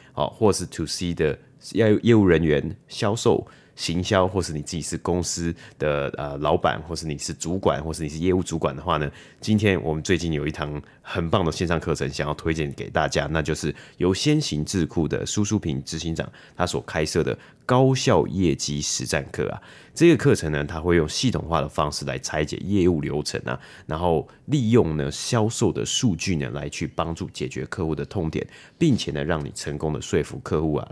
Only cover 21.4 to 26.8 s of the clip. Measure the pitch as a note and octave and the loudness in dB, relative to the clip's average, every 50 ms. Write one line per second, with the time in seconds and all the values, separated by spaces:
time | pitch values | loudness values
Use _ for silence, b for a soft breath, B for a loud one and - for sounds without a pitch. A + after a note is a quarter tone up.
21.4 | D2+ D#2+ E2 D#2 C#2 D2+ - - D#2 D2 D2 - D2 C2+ C2 C2+ - - - D#2 | -2 0 0 0 0 0 0 0 0 0 -2 -4 -4 -6 -6 -6 -6 -4 -4 -2
22.4 | D#2 D2 - - - F2+ G2+ G2+ F2 F2+ F2 D2+ - C#2 C#2 D2 C#2+ - - - | -2 -2 -4 -6 -4 0 2 4 4 4 4 2 0 -2 -4 -4 -4 -4 -6 -6
23.4 | - - B1 B B B B B B - D#2 D#2 F2+ F2 E2 D2+ B B B B | -4 -6 -6 B B B B B B -8 -4 -2 0 2 2 2 B B B B
24.4 | _ - B2+ D3+ A#2+ G#2+ A#2 A#2+ F2 E2 D#2 D2+ C#2 C#2+ D2 - - - - A#2 | _ -2 -2 0 2 6 6 6 6 4 2 -2 -2 -2 -4 -6 -4 -2 0 2
25.4 | G#2 A2 A#2 - A#2+ F#2 D2 - - - - - - A#2+ F2 D#2+ - - F#2 D2+ | 2 0 0 2 0 2 2 0 -2 -2 -2 0 2 2 2 0 0 -2 -2 0
26.4 | C#2 A#1+ A#1+ C#2+ C#2+ D2 - - | -2 -4 -4 -6 -8 -8 -6 -6